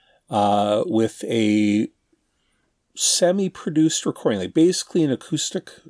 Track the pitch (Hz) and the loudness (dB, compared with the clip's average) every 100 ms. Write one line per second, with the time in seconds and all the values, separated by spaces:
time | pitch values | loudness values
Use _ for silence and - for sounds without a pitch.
0 | _ _ - 110 104 101 104 104 - 113 | _ _ -6 0 2 2 2 0 0 0
1 | 113 - - 117 107 107 104 104 - _ | 0 -4 -4 0 2 2 2 0 -2 _
2 | _ _ _ _ _ _ _ _ _ - | _ _ _ _ _ _ _ _ _ -6
3 | - - 175 190 190 - - 151 160 - | -2 2 2 2 -2 -4 -4 2 2 0
4 | - - 151 104 92 156 170 180 - 180 | -4 -2 -2 -2 -2 2 2 2 -4 -2
5 | 151 120 - 151 - 185 - - - | 0 -2 -4 -6 -4 -8 -12 -20 -20